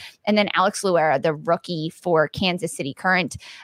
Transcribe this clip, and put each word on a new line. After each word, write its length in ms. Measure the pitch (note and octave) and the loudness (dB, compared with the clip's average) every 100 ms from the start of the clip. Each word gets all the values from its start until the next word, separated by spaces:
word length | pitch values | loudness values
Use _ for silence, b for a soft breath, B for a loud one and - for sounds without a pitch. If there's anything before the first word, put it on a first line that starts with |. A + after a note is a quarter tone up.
| B B | B B
And 120 | - G#3 | 0 2
then 120 | G#3 | 2
Alex 280 | - F#3+ G3+ | 2 0 0
Loera, 400 | G3 E3+ D#3 D#3+ | 0 2 4 2
the 100 | E3 | 0
rookie 580 | D3+ D#3 E3+ - E3+ D#3 | -2 0 -2 -2 -6 -6
for 360 | - F3+ D#3+ D3 | -6 0 2 2
Kansas 500 | - F#3+ F3 D#3+ - | 0 -2 0 -4 -6
City 160 | D#3 | -8
Current. 440 | C3 F#3+ F#3 F3 - B B | -4 0 0 0 -6 B B